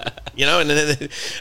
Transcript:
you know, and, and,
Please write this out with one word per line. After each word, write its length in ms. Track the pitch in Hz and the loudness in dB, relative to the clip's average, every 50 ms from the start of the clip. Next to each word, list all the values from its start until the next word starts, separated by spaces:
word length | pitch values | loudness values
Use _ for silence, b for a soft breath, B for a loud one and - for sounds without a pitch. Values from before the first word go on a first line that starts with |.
| - 120 - - - - - | -8 -10 -10 -10 -14 -12 -2
you 100 | 131 139 | 0 2
know, 140 | 147 170 175 | 4 4 4
and, 120 | 151 147 | 4 4
and, 380 | 147 151 151 151 139 135 151 143 B B B B B B | 2 2 2 2 0 -2 -4 -8 B B B B B B